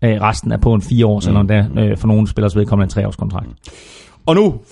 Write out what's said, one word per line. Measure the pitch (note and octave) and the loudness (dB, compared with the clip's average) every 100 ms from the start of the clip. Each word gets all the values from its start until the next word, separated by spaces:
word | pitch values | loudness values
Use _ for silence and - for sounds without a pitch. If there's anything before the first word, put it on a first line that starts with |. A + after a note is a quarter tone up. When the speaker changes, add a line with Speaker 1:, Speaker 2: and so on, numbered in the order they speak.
Speaker 1:
Øh, | A#2 G#2+ | -2 0
resten | G#2+ A2 A#2 | 0 -2 -4
er | A2 | 0
på | A#2 | 2
en | A2+ | 2
fireårs, | - A#2+ A2 G#2 F#2 | 0 2 2 2 0
Speaker 2:
Mm. | G#2 | 0
Speaker 1:
eller | G2+ G#2+ G#2 | 2 2 0
endda, | - | 0
øh, | G#2+ G#2+ | 0 0
for | A2 | 0
nogle | G#2+ A2 | 2 0
spillers | - G#2 G2 | -2 -2 0
vedkommende | G#2 G2+ F#2 | 0 0 0
en | |
treårskontrakt. | - G2+ - G#2 F#2 G#2 | -2 -4 -6 -8 -8 -10
Speaker 2:
Mm. | A#1 - - - - - _ - | -16 -20 -20 -20 -20 -20 _ 0
Og | E3 | 2
nu | G#3 B2+ - | 2 -2 -4